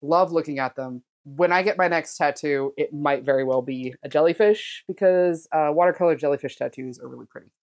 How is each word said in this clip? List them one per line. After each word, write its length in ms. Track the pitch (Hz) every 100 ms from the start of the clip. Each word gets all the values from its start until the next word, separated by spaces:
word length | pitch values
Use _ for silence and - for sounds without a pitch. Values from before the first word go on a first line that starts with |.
love 300 | 143 170 185
looking 260 | 165 156 139
at 180 | 131 -
them. 280 | 131 123 _ _ -
When 260 | 139 175
I 100 | 180
get 160 | 190 185
my 100 | 180
next 300 | 170 156 -
tattoo, 560 | 151 139 151 143 139 139
it 160 | 151
might 320 | 151 147 139
very 200 | 131 135
well 180 | 131 131
be 320 | 127 131 127 123
a 60 | 143
jellyfish 760 | 151 160 165 214 214 - - -
because, 600 | 185 190 185 180 165 -
uh, 180 | 156 151
watercolor 440 | 151 175 175 175 151
jellyfish 400 | 147 143 135 -
tattoos 440 | 131 - 131 123
are 80 | 123
really 200 | 123 123
pretty. 240 | - - _